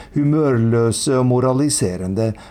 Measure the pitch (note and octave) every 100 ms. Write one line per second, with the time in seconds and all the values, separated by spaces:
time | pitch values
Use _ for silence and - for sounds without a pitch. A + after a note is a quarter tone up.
0 | - D3 C#3+ D#3 C#3+ A#2+ A2+ A#2 A#2 G#2+
1 | - B2+ B2+ B2 C3 C3 D3 - G2 F2+
2 | F#2 G2 A2+ A2 -